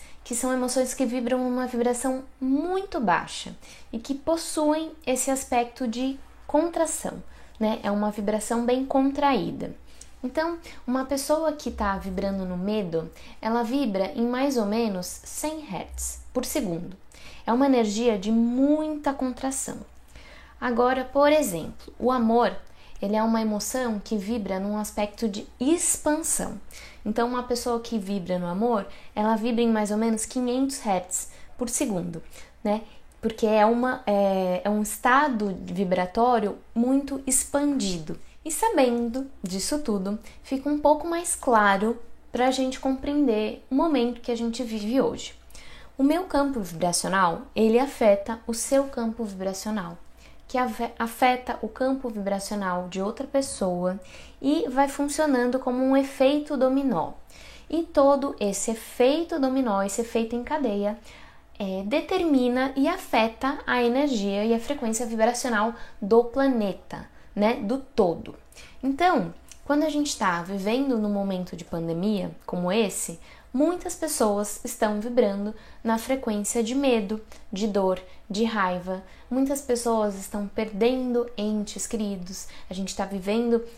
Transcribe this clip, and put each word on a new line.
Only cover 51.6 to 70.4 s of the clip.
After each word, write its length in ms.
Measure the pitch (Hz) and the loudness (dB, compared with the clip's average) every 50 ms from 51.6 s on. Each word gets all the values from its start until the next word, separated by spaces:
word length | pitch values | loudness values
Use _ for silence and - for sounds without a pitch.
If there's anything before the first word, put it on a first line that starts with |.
o 60 | - | -6
campo 420 | 214 - - 262 262 269 269 262 240 | -8 -4 -2 0 0 0 0 -2 -6
vibracional 800 | 214 208 190 196 196 196 196 - 214 208 196 185 180 180 180 180 | -6 -4 -2 -2 -2 -2 -2 -4 -4 -2 -2 -2 -2 -2 -4 -4
de 100 | 175 190 | -4 -2
outra 280 | 190 202 226 - 269 | -2 -2 -4 -6 -10
pessoa 720 | 262 - 277 269 269 - - 202 185 180 175 180 180 185 202 - - - - - - - - | -2 0 0 0 0 -2 -2 -2 0 0 0 0 -2 -2 -4 -8 -14 -18 -18 -18 -20 -16 -2
e 260 | - 269 294 330 453 | 0 2 2 2 0
vai 200 | - 247 269 277 | 0 2 2 2
funcionando 720 | 277 - - 285 285 285 - 311 302 269 240 240 247 247 262 | 2 2 -2 -2 -2 2 2 4 4 4 4 4 2 2 0
como 240 | 262 262 247 254 262 | 0 0 0 2 4
um 120 | 262 269 | 6 6
efeito 600 | 277 277 269 - - 262 262 294 294 294 - 294 | 4 4 2 2 4 4 4 4 4 0 -2 0
dominó. 540 | - 262 262 262 277 277 269 208 160 143 - - - - - - - - - - - - - | 2 4 4 4 4 2 2 2 2 0 -2 -6 -14 -18 -20 -20 -20 -20 -20 -18 -20 -10 -4
E 140 | 285 330 330 | -2 -2 -2
todo 520 | - - 302 277 277 285 277 277 277 - - | 0 4 6 6 6 6 4 2 -4 -4 -2
esse 320 | 208 202 190 - - - | -2 -2 -2 -2 -2 -2
efeito 680 | 226 - - - - - 240 262 285 330 339 330 339 320 | -4 -4 -6 -14 2 4 4 6 6 4 0 -2 0 0
dominó, 440 | 262 262 262 269 262 233 196 196 196 | 2 2 2 2 2 2 2 2 0
esse 180 | 202 - - | 0 -2 -4
efeito 340 | 233 233 - 226 226 226 240 | -4 0 0 0 0 0 -2
em 80 | 240 233 | -6 -4
cadeia, 540 | - 294 311 277 233 202 202 202 208 220 226 - - - - - - - - - - - - | -2 -2 0 0 0 0 0 0 -2 -2 -4 -12 -20 -20 -20 -20 -20 -20 -20 -20 -20 -8 -6
é, 240 | 208 190 190 190 202 | -4 -4 -4 -4 -4
determina 880 | 208 254 320 320 - 392 359 339 330 285 254 247 247 240 254 262 269 269 | 0 -2 -2 0 0 0 0 2 4 4 4 4 4 2 2 0 0 2
e 120 | 277 269 | 2 2
afeta 720 | 320 349 392 - - - 240 220 226 226 - - 262 294 285 - | 2 2 -2 -4 0 2 4 4 2 0 -2 -2 -2 -2 -2 -2
a 160 | - 247 247 240 | 0 0 2 2
energia 600 | 240 240 269 294 294 254 208 196 202 196 202 208 | 2 4 2 2 2 2 0 0 0 0 0 2
e 120 | 226 233 | 2 2
a 40 | 226 | 0
frequência 460 | 226 - 285 294 247 220 226 - 247 | 0 -4 -4 -2 -2 -2 -2 -2 -2
vibracional 720 | 220 226 220 220 233 240 - - 254 233 208 214 233 226 - - - - - | -4 2 2 4 4 2 0 -2 0 2 2 2 0 -2 -6 -12 -14 -10 -8
do 220 | 220 196 226 233 233 | 2 6 6 6 6
planeta, 840 | 233 - 269 269 277 254 226 208 196 180 - - - - - - - - - - - - | 4 2 2 2 4 4 2 0 0 -2 -6 -10 -12 -12 -12 -12 -16 -20 -20 -20 -8 -2
né, 200 | 196 208 220 240 | 2 2 2 2
do 220 | 294 220 202 247 | 2 -2 -4 -4
todo. 560 | 269 - - - - 202 87 80 - - - - - - - - - - - - - | -4 -6 -4 2 2 4 4 2 -2 -8 -14 -16 -18 -20 -20 -20 -20 -20 -20 -14 -4
Então, 500 | - 269 269 277 339 370 359 262 175 165 170 - - - - - - | -2 -2 0 4 4 4 4 4 0 -2 -6 -14 -18 -20 -20 -16 -2
quando 200 | - 285 294 320 | 0 2 2 2
a 60 | 311 | 2
gente 280 | 294 294 294 294 - | 0 0 0 -2 -2
tá 240 | - 214 185 175 175 | 0 0 0 0 0